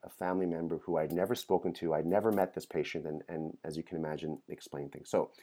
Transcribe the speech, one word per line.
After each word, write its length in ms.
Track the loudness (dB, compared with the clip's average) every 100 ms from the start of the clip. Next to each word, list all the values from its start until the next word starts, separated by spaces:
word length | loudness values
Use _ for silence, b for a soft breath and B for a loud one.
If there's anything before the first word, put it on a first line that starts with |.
a 60 | -16
family 360 | -6 0 2 2
member 320 | 0 -2 -4
who 180 | 0 0
I'd 140 | 2
never 240 | 2 2
spoken 380 | 0 2 2 2
to. 200 | -2 0
I'd 120 | 2 4
never 240 | 4 6
met 240 | 4 4
this 120 | 0 -4
patient, 380 | -2 -2 -2 -4
and, 180 | -6 -6
and 300 | -6 -4 -6
as 120 | -6 -6
you 60 |
can 140 | -6 -4
imagine, 440 | -2 -2 -4 -6 -8
explain 400 | -14 -10 -8 -8
things. 200 | -10 0
So, 240 | 2 2 B